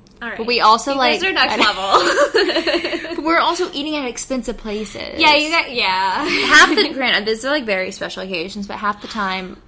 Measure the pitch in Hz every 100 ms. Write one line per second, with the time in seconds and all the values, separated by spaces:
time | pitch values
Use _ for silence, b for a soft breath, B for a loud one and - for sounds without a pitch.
0 | - - 233 208 226 233 214 226 277 277
1 | 247 226 381 320 254 226 - 190 196 -
2 | - 571 554 440 359 330 330 330 330 -
3 | 320 339 302 330 302 339 349 285 302 294
4 | 254 233 - 262 233 202 220 208 208 -
5 | - - 320 294 302 330 294 240 196 185
6 | 190 202 320 370 403 302 - 302 302 262
7 | 247 185 208 220 254 302 220 190 190 -
8 | 175 185 190 180 180 202 202 220 208 208
9 | - 220 190 190 185 -